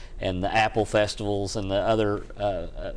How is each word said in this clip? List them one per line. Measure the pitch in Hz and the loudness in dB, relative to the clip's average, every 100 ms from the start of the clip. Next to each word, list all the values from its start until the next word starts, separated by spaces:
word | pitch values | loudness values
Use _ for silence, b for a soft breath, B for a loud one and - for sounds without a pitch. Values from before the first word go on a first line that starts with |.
| B - | B -4
and | 95 92 | -2 0
the | 95 | 0
Apple | 104 110 110 | 2 2 2
festivals | 104 110 104 - 104 101 98 110 | 2 2 2 0 -2 0 -2 -4
and | 98 | 0
the | 98 | 2
other, | 101 110 107 104 - - | 4 4 4 0 -4 -4
uh, | |
uh, | 101 90 85 76 78 | -2 -2 -6 -8 -8